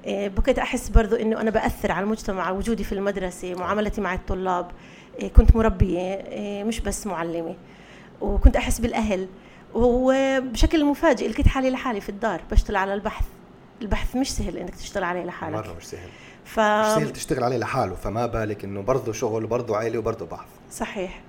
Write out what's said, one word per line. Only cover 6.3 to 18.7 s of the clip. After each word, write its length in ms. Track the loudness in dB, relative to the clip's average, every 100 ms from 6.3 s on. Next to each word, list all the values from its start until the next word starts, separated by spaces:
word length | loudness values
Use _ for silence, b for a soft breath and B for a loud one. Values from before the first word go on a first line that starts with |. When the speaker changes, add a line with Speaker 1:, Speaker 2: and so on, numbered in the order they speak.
| -8 -6 -4
Speaker 1:
مش 160 | -4 -4
بس 280 | -4 -6 -6
معلمة. 480 | -4 -4 -4 -6 -10 B B B B B -6
وكنت 340 | -2 6 6 6
أحس 240 | 0 0
بالأهل. 480 | 0 0 0 -2 -4 -12 B B B
وبشكل 1120 | 4 6 6 4 4 4 2 0 4 4 6 4
مفاجئ 420 | 4 4 4 0
لقيت 200 | 4 4
حالي 220 | 4 0
لحالي 320 | -2 -4 -4
في 80 | -6
الدار 320 | -4 -4 -4 2
بشتغل 240 | 2 2 -2
على 180 | 0
البحث. 320 | -2 -4 -4 -6 -8 -20 -20 -20 -12
البحث 340 | -2 -2 0 -2
مش 180 | -2
سهل 240 | -2 -6 -6
إنك 180 | -10 -12
تشتغل 280 | -8 -4
عليه 200 | -4 -4
لحالك. 320 | -6 -8 -6 -6
Speaker 2:
مرة 200 | -8 -12
مش 80 | -14
سهل. 220 | -14 -14 B B B -6
Speaker 1:
ف- 140 | 0
Speaker 2:
مش 260 | 2 4 4
سهل 240 | 2 0
تشتغل 340 | -6 -4 0
عليه 140 | 0 0
لحاله، 380 | -2 -2 -2 -2
فما 300 | -4 -2 -2
بالك 380 | -2 -4 -6
إنه 180 | -6